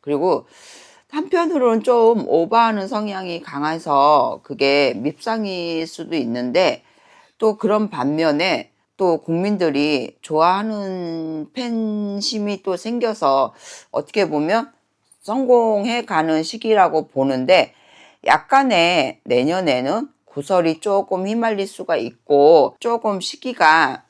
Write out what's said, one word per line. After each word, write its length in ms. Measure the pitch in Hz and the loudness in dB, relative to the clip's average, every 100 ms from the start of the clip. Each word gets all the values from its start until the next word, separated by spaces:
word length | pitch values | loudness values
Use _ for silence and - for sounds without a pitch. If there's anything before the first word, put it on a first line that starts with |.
그리고 460 | - 143 180 139 - - - - - _ _ | -4 -2 0 -2 -4 -20 -20 -20 -20 _ _
한편으로는 720 | 294 381 349 339 320 247 226 | -8 -2 0 0 2 2 2
좀 420 | 220 240 226 233 - | 2 4 4 4 2
오버하는 600 | 156 165 226 226 208 196 | 0 2 2 2 0 -4
성향이 540 | 226 214 190 185 170 | -6 -6 -8 -8 -10
강해서 1000 | - 143 151 160 160 139 143 147 123 - | -10 -6 -4 -4 0 2 4 4 2 -4
그게 500 | _ 131 135 143 139 104 | _ 0 2 4 2 0
밉상일 920 | 139 - 226 226 202 185 170 165 160 | -6 -6 -6 -4 -4 -6 -6 -6 -6
수도 300 | - 156 160 | -10 -6 -4
있는데 680 | 120 123 123 156 175 113 _ _ _ _ _ _ | -4 -4 -2 0 0 -2 _ _ _ _ _ _
또 200 | 220 208 | -2 0
그런 320 | 220 208 208 | -2 0 -2
반면에 800 | - 131 151 160 147 185 139 - _ _ _ | -4 -4 0 0 0 0 -2 -6 _ _ _
또 240 | 185 160 | 0 0
국민들이 920 | 160 165 196 202 170 143 147 143 117 _ | -2 -2 -2 0 0 0 0 -2 -4 _
좋아하는 1300 | - 156 170 190 220 214 196 185 170 165 160 156 151 | -4 2 2 2 -4 -6 -8 -8 -8 -8 -8 -8 -10
팬심이 1080 | - 240 226 220 214 202 202 202 220 208 202 | -8 -6 -4 -4 -4 -6 -6 -6 -6 -6 -6
또 140 | - 180 | -4 -6
생겨서 760 | 220 240 226 214 147 135 120 _ - - _ | -6 -4 -4 0 0 2 0 _ -20 -20 _
어떻게 380 | 117 147 208 175 | -8 -4 -2 0
보면 420 | 151 156 220 262 _ _ _ _ _ | -2 0 -2 -4 _ _ _ _ _
성공해 840 | - 240 254 240 226 208 214 240 233 | -6 -4 4 4 4 0 -2 -4 -2
가는 360 | 170 160 160 | 0 0 -2
시기라고 680 | 160 226 226 208 175 156 151 | -2 -6 0 4 4 2 -4
보는데 640 | 135 135 131 131 180 - _ _ _ - _ - | -2 0 0 4 4 4 _ _ _ -20 _ 0
약간의 960 | 156 - 269 269 190 170 175 131 - - | 0 4 2 4 2 4 2 -2 -6 -2
내년에는 840 | 123 139 185 175 127 131 208 285 _ _ | 0 2 0 0 0 0 -4 -6 _ _
고설이 540 | - 143 185 165 160 | -12 -2 0 0 -2
조금 480 | 208 196 196 185 190 | -2 -2 -2 -6 -4
휘말릴 400 | 226 233 208 196 | -2 -2 -4 -6
수가 300 | - 180 156 | -10 -4 -4
있고 800 | 117 - _ 143 143 160 127 - | -4 -12 _ 4 6 6 4 -2
조금 400 | 240 233 226 196 | -4 -2 -2 -4
시기가 840 | - - 254 - 160 160 143 131 | -8 -10 -10 2 4 4 2 -4